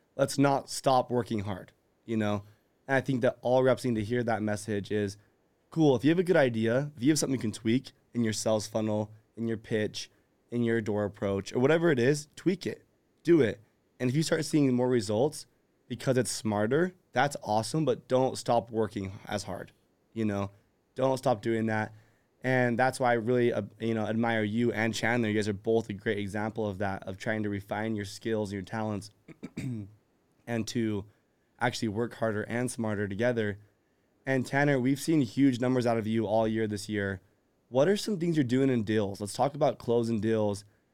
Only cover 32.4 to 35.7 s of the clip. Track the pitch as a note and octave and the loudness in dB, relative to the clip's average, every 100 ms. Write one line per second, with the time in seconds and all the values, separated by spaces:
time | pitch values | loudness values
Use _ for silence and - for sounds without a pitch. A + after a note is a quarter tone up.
32.4 | - A#2 B2 - A2 G2+ G2+ G2 A#2+ A#2 | -4 -4 -4 -4 -4 -2 -4 -2 0 0
33.4 | G#2 G2+ - _ _ _ _ _ C3 C3 | -2 -4 -12 _ _ _ _ _ -2 -2
34.4 | - C#3 D3 C3+ B2+ C#3 - D#3+ A2+ B2+ | 0 0 2 2 2 0 2 2 2 4
35.4 | C#3 B2 B2+ | 2 4 0